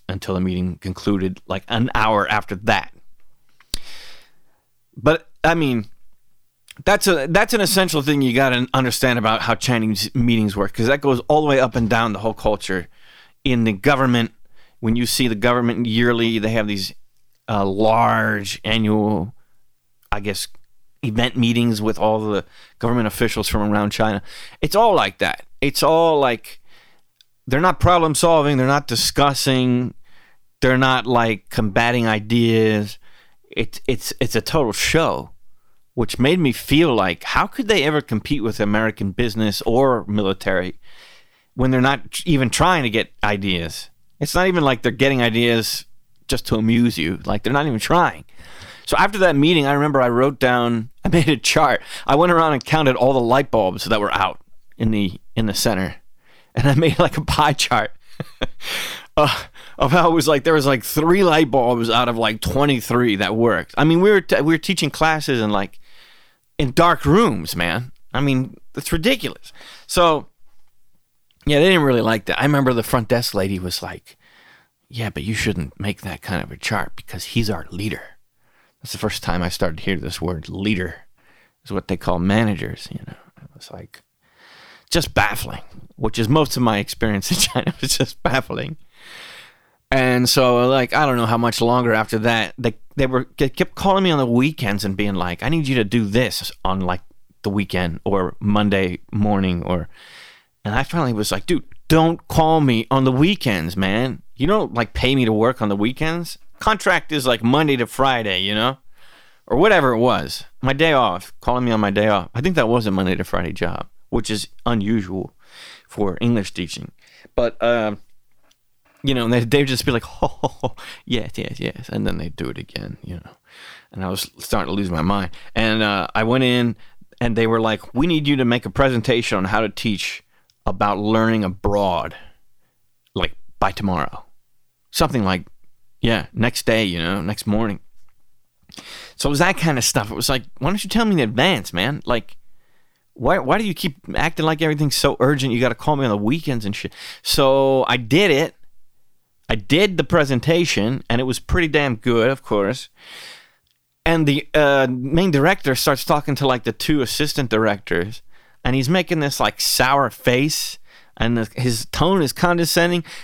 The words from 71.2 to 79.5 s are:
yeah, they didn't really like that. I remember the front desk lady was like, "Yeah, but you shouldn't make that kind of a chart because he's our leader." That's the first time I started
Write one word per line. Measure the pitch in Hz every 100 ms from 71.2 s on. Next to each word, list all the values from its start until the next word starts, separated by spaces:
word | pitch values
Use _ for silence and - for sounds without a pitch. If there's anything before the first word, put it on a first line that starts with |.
| _ _ -
yeah, | 147
they | 180
didn't | 180
really | 143 120
like | 113 113 95
that. | -
I |
remember | 139 143 131
the | 117
front | - 127 113
desk | 120 -
lady | 101 98 95
was | 90 -
like, | 92 85 - - _ _ _ - _ _ _
"Yeah, | 120 110
but | 76
you | 98
shouldn't | 107 113 87 69 -
make | 98 95
that | 98 -
kind | - 87
of | 50
a | -
chart | - 104 - -
because | - 90
he's | - 117 107
our | 87 78
leader." | 90 104 71 - - _ _ _ _ _ _
That's | -
the | 101
first | 107 -
time | - 87
I |
started | 87